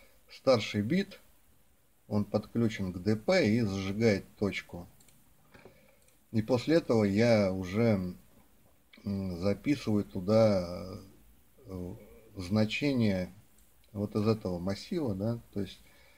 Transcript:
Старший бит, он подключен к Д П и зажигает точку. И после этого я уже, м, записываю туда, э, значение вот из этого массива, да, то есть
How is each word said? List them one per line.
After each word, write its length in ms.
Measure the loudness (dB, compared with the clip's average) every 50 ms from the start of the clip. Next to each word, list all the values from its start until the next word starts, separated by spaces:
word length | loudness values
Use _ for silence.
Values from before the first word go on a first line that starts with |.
| -20 _ _ _ _ -20
Старший 520 | -16 -2 2 4 4 4 2 -2 -2 -2
бит, 380 | 0 0 0 0 -2 -4 -8 -20 _ _ _ _ _ _ _ _ _ _ _ _ _ _ _ _ _
он 180 | -4 -2 -2 -2
подключен 680 | 0 -2 -4 -4 -4 -2 0 0 0 -2 -4 -6 -6
к 60 | -6
Д 180 | -4 0 0 0
П 320 | 0 0 2 2 4 4
и 140 | 4 2 2
зажигает 640 | 0 0 -2 -4 -4 -4 -2 2 2 2 2 2 -2 -8 -6
точку. 520 | -4 -2 -2 -2 -4 -8 -12 -14 -14 -14 -16 -20 -20 _ _ -20 _ _ _ _ _ _ _ -20 -20 -20 -20 -20 _ _ _ _ _ _ _ _ _ _ _
И 100 | -2 -2
после 360 | 0 2 0 0 2 2 2
этого 280 | 2 4 2 2 4 4
я 480 | 4 4 4 4 6 6 4 4 2 0
уже, 640 | -2 -4 -4 0 2 2 2 2 2 0 -4 -8 -10 -16 -20 -20 -20 -20 _ _ _ _ _ _ _ _ _ _ -12 -8
м, 320 | -6 -4 -4 -4 -4 -4
записываю 640 | -2 -2 -2 -2 -2 -2 -2 -2 -2 -2 0 0 0 0
туда, 960 | -2 -6 -4 0 2 4 6 6 4 4 2 -2 -4 -8 -10 -10 -12 -14 -14 -16 -18 -20 -20 -20 -20 -20 _ _ _ _ -20 -16
э, 300 | -14 -12 -10 -10 -10 -12 -14 -18 -20 -20 -20 -20 -18 -16
значение 1000 | -12 -4 0 2 2 2 2 0 -2 -2 0 0 2 2 2 2 0 -4 -6 -10 -16 -20 _ _ _ _ _ _ _ _ _ -8
вот 240 | -6 -6 -4 -2
из 100 | 0 0
этого 320 | 0 0 0 -2 -6 -6 -4
массива, 560 | -4 -6 -6 -6 -8 -6 -4 -4 -2 -2 -4
да, 240 | -4 -4 -4 -4 -6 -8 -10 -8
то 80 | -8
есть 180 | -8 -8 -10 -16 -20 -20 _ -20 -20 _ _